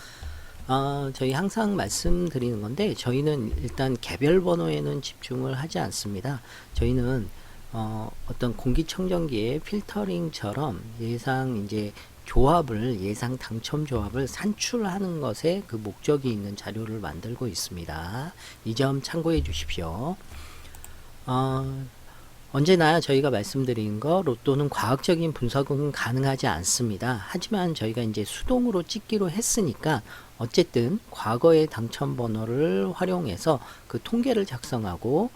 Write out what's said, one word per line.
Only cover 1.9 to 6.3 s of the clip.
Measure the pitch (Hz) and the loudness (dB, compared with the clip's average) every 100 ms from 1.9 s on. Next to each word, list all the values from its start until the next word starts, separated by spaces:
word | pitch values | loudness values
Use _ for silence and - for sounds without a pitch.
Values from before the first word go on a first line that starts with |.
| - - 175 175 135 120 110 | 0 4 4 4 0 0 -2
건데 | 107 131 208 | -4 0 0
저희는 | 123 127 127 147 147 113 - | 0 0 2 2 0 0 -2
일단 | 120 - 135 120 | -4 -2 0 0
개별 | - - 143 185 | -4 0 4 6
번호에는 | 180 170 165 151 143 143 | 4 2 2 0 -2 -4
집중을 | - - - 127 131 | -6 -12 -8 -4 -2
하지 | 135 156 180 | -2 -4 -2
않습니다. | 139 135 107 101 123 | -4 -4 -4 -4 -4